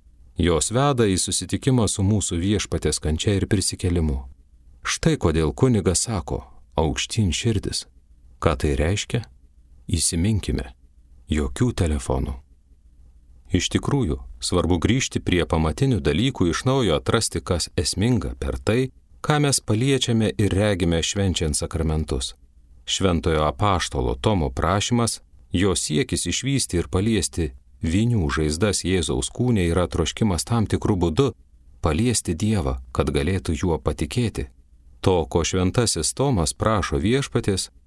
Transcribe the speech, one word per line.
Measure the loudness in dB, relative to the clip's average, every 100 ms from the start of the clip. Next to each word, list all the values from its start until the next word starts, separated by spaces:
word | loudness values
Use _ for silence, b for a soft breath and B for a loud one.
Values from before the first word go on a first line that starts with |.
| -20 -20 -10 0
Jos | 2 2 0
veda | 0 2 2 2
į |
susitikimą | 2 0 -4 -4 -2 0 2 2
su | 2
mūsų | 2 2 0 -2
Viešpaties | 0 0 -2 -2 -2 -2
kančia | -2 -2 0 0
ir | 2
prisikėlimu. | 0 0 -2 0 0 0 -2 -8 -18 -20 -20 -20 -12
Štai | -6 -2 0 2
kodėl | 2 2 0
kunigas | 2 2 4 2 0 -2
sako: | -4 -4 -8 -8 -20 -6
„Aukštyn | 0 0 0 -2 0 0
širdis.“ | 0 -2 -2 -4 -8 -10 -20 _ -20 -20 -4
Ką | -2 0
tai | 0
reiškia? | 0 0 -2 -4 -6 -6 -16 -20 _ -20 -20 -4
Įsiminkime. | -2 0 0 0 0 2 0 0 -14 -20 _ -20 -20 -2
Jokių | -2 -2 0 0
telefonų. | 0 0 0 -2 -2 -4 -8 -14 -20 _ -20 _ -20 -20 -20 -20 -20 -2
Iš | -2 0
tikrųjų, | -2 0 0 0 -4 -8 -10
svarbu | -2 0 2 2
grįžti | 2 0 -2 -4
prie | 0 0 2
pamatinių | 2 0 0 0 2
dalykų, | 0 0 0 0 0
iš | 0
naujo | 0 2 2 0
atrasti, | 0 0 -2 -4
kas | -2 -2 -2 -2
esminga | -2 0 2 2 -2
per | -6 -6 -2
tai, | 0 0 -2 -8 _ -8
ką | -2 0
mes | 2 0
paliečiame | 0 0 2 0 2 2 2 2
ir | 2
regime | 2 2 2 2 2
švenčiant | 0 0 0 0 0
sakramentus. | -2 -2 -2 0 0 -2 -4 -4 -10 -20 -20 -20 -18 -6
Šventojo | 0 2 2 2 2 2
apaštalo | 2 2 2 0 -2 -2
Tomo | 0 2 2 0
prašymas, | 0 0 2 2 0 0 -4 -12 -20 -4
jo | 0 2
siekis | 2 0 -2 0 -2 -2
išvysti | -4 -2 -2 0 -2
ir | 0
paliesti | 0 2 0 0 -4 -4 -6 -20 -6
vinių | 0 2 2 2 0
žaizdas | 0 0 0 0 0
Jėzaus | 0 0 0 -2 -4
kūne | -2 0 2
yra | 2 2 0
troškimas | 0 -2 0 0 0
tam | 0 0 0
tikru | 0 0 2
būdu | 2 2 0 -2 -16 -20 -20 -4
paliesti | 0 2 2 0 -2
Dievą, | -2 0 0 0 -4 -4
kad | -2 0
galėtų | 0 0 -2 -2 -2
juo | 0 0
patikėti. | -2 -4 -4 -2 -2 -4 -8 -12 _ -20 -20 -4
To, | 2 2
ko | 2 0
šventasis | 0 0 0 0 0 -2 -4
Tomas | -2 0 0 -2
prašo | -2 -2 0 0 0
Viešpaties, | 0 0 0 -2 -2 -2 -4 -14